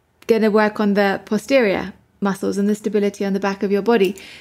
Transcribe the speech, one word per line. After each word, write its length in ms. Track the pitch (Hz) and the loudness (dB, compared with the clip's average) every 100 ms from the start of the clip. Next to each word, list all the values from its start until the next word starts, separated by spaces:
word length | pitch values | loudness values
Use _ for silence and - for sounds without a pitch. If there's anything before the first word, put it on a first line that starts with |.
| _ _ - | _ _ 0
gonna 240 | 226 220 | 2 4
work 300 | 208 214 214 | 2 2 0
on 140 | 208 202 | 0 2
the 260 | 202 190 | 0 -2
posterior 720 | - 214 - 277 220 180 185 - _ _ | -4 -6 0 2 2 0 -6 -12 _ _
muscles 380 | 202 190 196 190 | -4 -2 -4 -2
and 100 | 202 | -2
the 80 | 208 | -2
stability 480 | 220 208 202 202 | -2 0 -2 -2
on 80 | 196 | -4
the 80 | 196 | -2
back 240 | 208 294 | -2 -4
of 80 | 202 | -2
your 100 | 202 | 0
body. 360 | 196 233 190 - - - | 2 2 2 -2 -14 -20